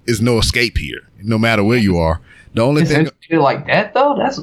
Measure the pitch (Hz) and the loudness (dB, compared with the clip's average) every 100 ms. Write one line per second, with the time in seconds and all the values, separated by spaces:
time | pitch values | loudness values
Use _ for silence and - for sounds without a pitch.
0 | - 113 117 117 - 120 120 - 71 58 | -6 -2 0 0 0 0 -2 -4 -8 -12
1 | - - 101 113 113 110 101 123 101 85 | -18 -12 -4 0 0 2 2 2 2 2
2 | 82 80 - - - - 120 147 160 147 | 0 -2 -6 -20 -8 -2 0 2 2 2
3 | 160 - - 165 139 123 - 147 208 247 | 0 -6 -4 0 2 0 -2 -2 0 0
4 | 285 277 262 269 | 0 0 -4 -4